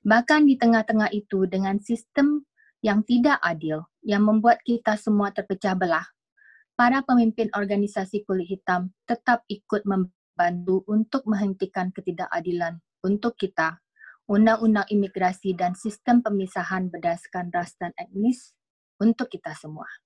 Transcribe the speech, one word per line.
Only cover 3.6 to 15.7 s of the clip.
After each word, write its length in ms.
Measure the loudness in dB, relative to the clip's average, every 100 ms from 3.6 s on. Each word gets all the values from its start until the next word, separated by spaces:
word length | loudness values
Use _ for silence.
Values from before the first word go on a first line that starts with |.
| -4 -6 -8 _
yang 240 | -2 2
membuat 400 | 4 4 4 2
kita 320 | 0 -2 -2 -2
semua 320 | 0 0 0
terpecah 480 | -4 -8 -4 -2 -2
belah, 320 | 0 -2 -4 _ _ _ _ _ _
para 320 | 0 2 2
pemimpin 480 | 2 2 2 0 -4
organisasi 720 | -4 -2 0 -2 -4 -6 -6
kulit 240 | -2 -4 -4
hitam 400 | -6 -2 -2 -2 _
tetap 400 | -8 -4 0 0 _
ikut 320 | -14 _ -4
membantu 960 | 0 -2 -2 _ _ -2 -2 -2 -2 -2 0
untuk 400 | -2 0 -4 -2
menghentikan 640 | -2 -2 -4 -6 -4 -6
ketidakadilan 880 | -6 -10 -8 -6 -6 -4 -4 -4 -8 _ _
untuk 320 | -2 0 -2 -4
kita, 400 | -6 -2 -4 -6 _ _ -20 _
undang-undang 640 | -2 4 4 4 2 2 2
imigrasi 640 | 0 -2 -2 -2 -2 -6
dan 240 | -2 -4